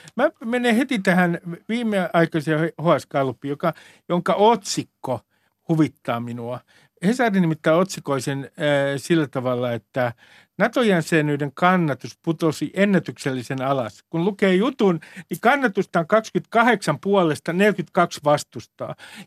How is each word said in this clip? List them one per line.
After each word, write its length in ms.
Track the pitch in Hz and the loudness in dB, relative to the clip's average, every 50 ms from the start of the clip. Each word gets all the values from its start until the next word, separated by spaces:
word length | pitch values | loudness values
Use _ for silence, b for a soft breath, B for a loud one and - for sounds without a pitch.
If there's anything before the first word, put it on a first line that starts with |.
| B B B | B B B
Mä 140 | 226 277 320 - - 262 | 0 0 0 -2 -4 -8
menen 300 | 226 247 247 240 240 214 | -4 -4 -2 0 2 2
heti 240 | 226 285 - 269 196 | 2 0 0 -2 -2
tähän 400 | 190 196 170 185 180 170 170 - - 170 170 - _ - | 0 2 2 2 2 2 0 -4 -8 -10 -14 -12 _ -6
viimeaikaiseen 880 | 220 240 240 220 208 190 175 - - 170 165 160 - 160 135 160 156 151 | -6 -4 -2 -2 -2 -2 -2 0 2 2 2 2 0 -4 -2 -2 -2 0
H 400 | 160 - - - 151 170 151 127 | -2 -4 -4 -2 0 2 2 0
S 80 | - | 0
Gallupiin, 420 | _ - 143 135 131 127 _ - 139 | _ -2 -2 -2 -2 -4 _ -8 -8
joka, 240 | 143 - - 165 151 B B B B B B - | -6 -4 -4 -4 -4 B B B B B B -4
jonka 240 | 175 180 165 - 165 | -4 -2 0 0 2
otsikko 840 | 196 208 226 240 - - - - - 120 - _ _ - 131 123 110 _ _ _ _ _ _ _ _ _ - | 4 4 4 2 2 -2 -6 -6 -6 -6 -8 _ _ -8 -6 -6 -6 _ _ _ _ _ _ _ _ _ 0
huvittaa 500 | 165 156 151 - - _ - 135 120 117 | 2 2 2 0 -2 _ -6 -6 -4 -4
minua. 400 | 120 120 117 120 117 117 123 120 _ b b b b b b - 175 | -4 -8 -10 -10 -10 -10 -12 -12 _ b b b b b b -4 -2
Hesari 340 | 185 247 254 240 226 196 190 | 0 0 2 0 2 2 2
nimittäin 360 | 175 165 156 - - 160 160 | 2 2 0 0 2 2 4
otsikoi 440 | 175 190 - - 156 - - 139 131 | 4 2 0 -4 -10 -6 -4 -4 -4
sen, 180 | 117 147 139 139 135 | -2 -4 -6 -6 -8
äh, 60 | - _ - 151 147 143 139 139 139 139 | -12 _ -4 -2 0 2 2 0 0 -4
sillä 300 | 135 - - 170 160 151 | -4 -2 0 0 0 0
tavalla, 460 | 120 - 135 123 127 123 120 127 120 117 | -2 -4 -4 -4 -2 -2 -2 -2 -4 -4
että 400 | 110 - _ - 135 123 120 - b b b b b b b _ | -6 -8 _ -4 -2 -2 -2 -4 b b b b b b b _
nato-jäsenyyden 920 | - 196 233 - 277 240 208 185 170 156 - 175 156 151 151 147 139 147 139 - | -2 -2 0 2 2 2 2 2 2 0 2 2 2 2 2 -2 -2 -4 -6 -2
kannatus 640 | - 180 180 185 180 165 147 131 - - 113 - _ - | 2 2 4 4 4 2 0 -2 -4 -8 -16 -16 _ -4
putosi 480 | 165 160 - 170 156 - - 151 147 - | -4 -2 0 0 -2 0 -2 -6 -4 -2
ennätyksellisen 880 | 185 202 208 196 165 - - 120 - - 143 131 127 117 - 139 135 | 0 2 2 2 2 0 -2 -10 -6 -6 -4 -4 -4 -6 -6 -6 -4
alas. 420 | 127 135 139 131 117 104 - - _ _ | -2 -2 -2 -2 -4 -6 -10 -16 _ _
Kun 160 | - 165 170 | -4 -4 -2
lukee 300 | 208 196 - 202 190 185 | -2 -2 0 2 2 4
jutun, 440 | 190 220 294 262 - 214 190 170 156 B B B 185 B B | 2 2 0 0 2 2 2 2 0 B B B -16 B B
niin 100 | 175 - | -6 0
kannatusta 580 | - 233 285 285 262 226 - 202 190 - - 175 | 2 2 2 2 0 -2 -2 -2 -4 -2 -2 -2
on 80 | 165 | 0
kaksikymmentäkahdeksan 920 | - 208 220 220 - - 180 - - - 226 226 247 226 202 - - 151 - | 2 2 0 0 0 -6 -6 -4 0 2 2 4 4 2 0 0 -4 -4 -2
puolesta, 540 | - 196 202 196 175 156 143 - - 170 165 | 0 0 2 2 2 2 0 -2 -4 -4 0
neljäkymmentäkaksi 640 | 185 202 214 190 - 151 - - 180 175 - - - 143 | 2 2 2 2 0 -4 -4 0 0 0 0 0 -2 0
vastustaa. 720 | 147 147 139 - _ - 120 - - _ - 120 - - B B B B B 185 | 2 2 2 0 _ -14 -16 -16 -16 _ -12 -12 -12 -12 B B B B B -16